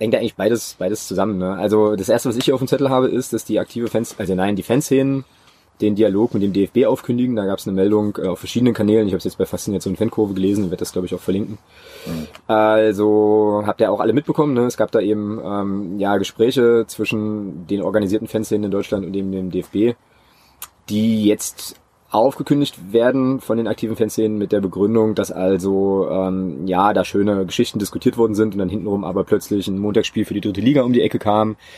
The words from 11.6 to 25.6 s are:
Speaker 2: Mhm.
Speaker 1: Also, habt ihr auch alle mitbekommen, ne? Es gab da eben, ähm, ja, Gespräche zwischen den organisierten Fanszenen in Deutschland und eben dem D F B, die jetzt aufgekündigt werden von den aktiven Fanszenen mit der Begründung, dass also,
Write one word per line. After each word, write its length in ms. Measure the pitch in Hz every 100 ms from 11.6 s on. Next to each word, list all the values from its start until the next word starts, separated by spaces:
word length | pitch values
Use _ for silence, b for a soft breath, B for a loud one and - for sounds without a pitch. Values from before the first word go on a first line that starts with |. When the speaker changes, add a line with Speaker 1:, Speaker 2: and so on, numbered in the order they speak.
| B B B B B
Speaker 2:
Mhm. 220 | 82 78 - -
Speaker 1:
Also, 1160 | 110 107 110 110 101 107 107 104 107 104 104 104
habt 140 | -
ihr 100 | 107
auch 80 | 104
alle 120 | 113
mitbekommen, 420 | 120 147 151 147
ne? 80 | 123 120
Es 100 | -
gab 120 | 107
da 80 | 113
eben, 400 | 98 107 104 110
ähm, 540 | 123 101 98 98 95 101
ja, 180 | 98 101
Gespräche 680 | 95 - 113 135 117 117 110
zwischen 800 | - 107 110 107 107 101 85 82
den 160 | 101
organisierten 460 | 92 107 98 107 110
Fanszenen 360 | 113 107 107
in 60 | 104
Deutschland 340 | 98 98 104
und 100 | 90
eben 180 | 98 98
dem 180 | 95 92
D 100 | 90
F 80 | -
B, 240 | 98 117 117 B B B B B B - _ -
die 380 | 107 113 110 104
jetzt 480 | 107 - - - - _ _ _
aufgekündigt 840 | 107 123 - 147 143 139 - 90
werden 480 | 113 120 131 131 131
von 160 | - 113
den 100 | 113
aktiven 300 | 110 110 110
Fanszenen 400 | 107 - 110 107
mit 160 | 101
der 80 | 104
Begründung, 540 | 95 87 104 113 110
dass 180 | 104 95
also, 720 | - 92 95